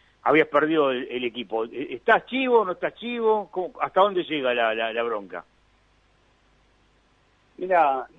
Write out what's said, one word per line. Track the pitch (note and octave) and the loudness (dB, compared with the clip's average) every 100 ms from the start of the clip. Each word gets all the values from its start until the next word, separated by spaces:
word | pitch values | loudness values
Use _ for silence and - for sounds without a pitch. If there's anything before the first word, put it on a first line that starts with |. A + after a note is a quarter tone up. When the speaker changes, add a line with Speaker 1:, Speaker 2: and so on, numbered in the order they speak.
| _ _ | _ _
Speaker 1:
habías | A#2+ D3+ D3+ | 2 4 4
perdido | D3 D#3 D#3+ C#3 | 2 2 2 2
el, | B2+ C3 | 0 -4
el | B2+ | -6
equipo. | B2 A2+ G#2 A2+ A#2 | -6 -6 -6 -6 -6
Eh, | A#2+ D#3+ | -8 -10
¿estás | B2 - G3+ - | -4 2 2 0
chivo, | B3+ B3+ A#3+ | -4 2 2
no | F#3+ | 2
estás | F3 D#3+ - | -4 -6 -8
chivo? | A#3 A#3+ A3 G#3+ G3 | -10 -2 0 0 -2
¿Cómo, | F#3 E3+ - | -8 -8 -6
hasta | C#3 - | -2 2
dónde | G#3 F3+ | 2 0
llega | D#3+ D3+ B2+ | -4 -2 -2
la, | A#2+ A2+ | 0 0
la, | A2 A2+ | 0 -4
la | A2+ | -4
bronca? | A#2 G#2+ F#2+ F2 - _ _ _ _ _ _ _ _ _ _ _ _ _ _ _ _ _ _ _ _ - | -4 -4 -8 -14 -16 _ _ _ _ _ _ _ _ _ _ _ _ _ _ _ _ _ _ _ _ -8
Speaker 2:
Mira, | F#3 F3 D3 C3 A#2+ | 0 4 4 0 -6